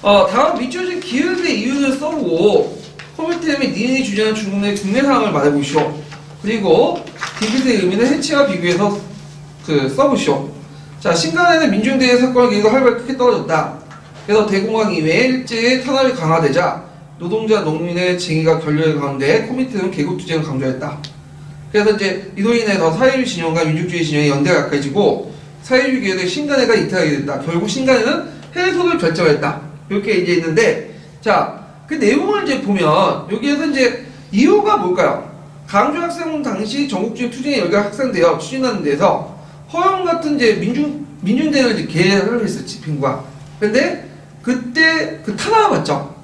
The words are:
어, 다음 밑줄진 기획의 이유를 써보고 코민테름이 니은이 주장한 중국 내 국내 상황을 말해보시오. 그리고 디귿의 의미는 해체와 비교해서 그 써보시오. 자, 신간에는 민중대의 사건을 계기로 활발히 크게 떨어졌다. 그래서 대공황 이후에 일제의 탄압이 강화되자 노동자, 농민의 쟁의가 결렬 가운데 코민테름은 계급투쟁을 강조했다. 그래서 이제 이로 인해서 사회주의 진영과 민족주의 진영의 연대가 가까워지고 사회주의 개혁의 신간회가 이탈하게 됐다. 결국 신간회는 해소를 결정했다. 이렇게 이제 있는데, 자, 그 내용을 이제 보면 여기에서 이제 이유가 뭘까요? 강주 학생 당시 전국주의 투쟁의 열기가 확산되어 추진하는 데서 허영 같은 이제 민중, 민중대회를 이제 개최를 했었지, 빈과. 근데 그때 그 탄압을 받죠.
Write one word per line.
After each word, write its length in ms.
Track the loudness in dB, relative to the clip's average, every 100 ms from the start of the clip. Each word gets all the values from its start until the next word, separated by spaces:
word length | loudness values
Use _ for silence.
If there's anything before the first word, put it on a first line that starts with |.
어, 260 | 4 4 4
다음 320 | 2 2 0
밑줄진 400 | -4 -4 -4 -6
기획의 640 | -4 -2 0 0 0 0
이유를 360 | -2 0 0 0
써보고 840 | -2 -2 -2 2 4 4 0 -6 -16 -18 -18 -8
코민테름이 540 | -4 -2 -2 0 -2
니은이 340 | -2 -2 0
주장한 320 | -2 0 0 -2
중국 240 | -4 -2
내 160 | -2 -2
국내 260 | 0 0
상황을 300 | 2 2 2
말해보시오. 680 | 2 2 2 0 0 -2 -4 -12 -18 -18 -10
그리고 600 | -4 -2 2 4 4 0 -8 -12 -12 -6
디귿의 380 | -2 0 2 2
의미는 280 | 2 2 2
해체와 420 | 2 0 2 2
비교해서 520 | 2 0 0 0 -2 -8 -16 -18 -20 -20 -16 -2
그 240 | 0 0
써보시오. 600 | 2 2 2 0 -2 -4 -12 -18 -20 -20 -6
자, 140 | -2
신간에는 580 | 0 0 2 4 6 4
민중대의 480 | 2 0 2 4 4
사건을 300 | 4 4 4
계기로 200 | 4 4
활발히 280 | 4 4 2
크게 200 | -4 2
떨어졌다. 600 | 2 2 0 -2 -2 -8 -16 -20 -20 -18 0
그래서 200 | 2 2
대공황 480 | 0 0 0 0
이후에 320 | 0 2 4 2
일제의 560 | 0 -2 0 2 2
탄압이 300 | 0 2 2
강화되자 720 | 0 0 2 2 2 0 -4 -12 -20 -20 -10
노동자, 440 | -4 -2 2 0
농민의 580 | 0 -4 -4 -2 0 -2
쟁의가 400 | -2 0 2 2
결렬 400 | 0 2 2 0
가운데 440 | -2 -2 0 0
코민테름은 480 | 0 -4 -4 -2 -4
계급투쟁을 520 | -4 -4 -4 -4 -4
강조했다. 540 | -2 -4 -4 -4 -8 -10 -14 -18 -20 -20 -20 -18 -2
그래서 200 | 0 2
이제 400 | 2 -2 -4 -8 -4
이로 180 | 0
인해서 380 | 2 2 2 2
사회주의 340 | 4 2 2 -2
진영과 380 | -2 -2 0
민족주의 420 | 0 0 -2 -2 0
진영의 240 | 2 2
연대가 340 | 2 2 2
가까워지고 760 | 0 -2 -2 2 2 2 -6 -14 -20 -20
사회주의 380 | 0 2 2 0
개혁의 280 | 0 -2 -2
신간회가 460 | -4 0 2 4 2
이탈하게 420 | 2 0 0 0
됐다. 240 | -2 -4
결국 260 | -2 -2 -2
신간회는 640 | -2 2 2 2 -2 -4 -14 -12 -2
해소를 420 | 0 2 0 2
결정했다. 640 | 0 2 2 2 0 -6 -12 -18 -6
이렇게 240 | -4 0 0
이제 140 | 2 0
있는데, 600 | 2 2 2 2 -6 -16 -20 -8
자, 400 | 0 0 0 -8 -18 -20 -10
그 80 | 0
내용을 500 | 2 2 2 -2 0
이제 160 | -4
보면 680 | -2 0 2 4 2 0 -6
여기에서 360 | -4 -2 -2 -2
이제 400 | 2 0 0 -12 -18 -4
이유가 460 | 2 6 6 4 0
뭘까요? 520 | 0 2 0 0 -8 -18 -20 -20 -2
강주 320 | 0 0 0
학생 420 | -4 -4 -6 -4
당시 460 | -4 -4 -4 -2 -2
전국주의 420 | -2 -4 -4 -6
투쟁의 300 | -4 -2 0
열기가 240 | 0 0
확산되어 540 | -2 -4 -4 2 2 2
추진하는 440 | -4 -4 -2 -2
데서 520 | -2 2 2 2 -6 -14 -20 -20 -8
허영 320 | 0 0 2 0
같은 320 | -2 0 2
이제 160 | 2
민중, 520 | 2 0 -2 -2 -4 -10 -8
민중대회를 580 | -2 0 2 2 2 0
이제 80 | -4
개최를 560 | 0 2 2 0 -2
했었지, 360 | -2 -6 -10 -12
빈과. 440 | -8 -4 -2 -4 -12 -18 -20 -4
근데 500 | 0 2 0 -4 -12 -20 -20 -10
그때 800 | -4 -4 -2 2 2 2 -4 -6 -8
그 100 | -6
탄압을 420 | 2 4 4 2
받죠. 380 | 0 -4 -4 -14